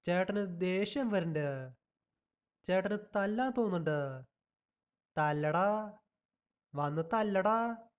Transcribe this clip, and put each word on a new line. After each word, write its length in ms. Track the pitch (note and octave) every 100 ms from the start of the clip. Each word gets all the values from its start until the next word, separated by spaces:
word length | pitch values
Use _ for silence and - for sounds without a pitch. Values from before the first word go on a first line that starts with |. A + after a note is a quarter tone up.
| -
ചേട്ടന് 380 | F3+ F#3 G3+ G3+ E3+
ദേഷ്യം 460 | F3+ F#3 G#3 C#4+ B3
വരണ്ട. 280 | G3+ E3+ D#3 D3 C3+ C3 B2+ _ _ _ _ _ _ _ _ -
ചേട്ടന് 300 | F#3 G3 G#3 G#3 G#3
തല്ലാൻ 340 | G3+ G#3+ C4 B3
തോന്നുന്നുണ്ട്. 420 | A3 F3+ D#3 D3+ C#3 C3 C3 _ _ _ _ _ _ _ _ -
തല്ലടാ, 520 | D3+ D3+ D3+ E3 G3 G#3+ G#3+ - _ _ _ _ _ _ _
വന്ന് 300 | C#3+ D3 D3+ E3
തല്ലടാ 440 | A3+ G#3+ G3 F#3+ A3+ A#3 A3+ -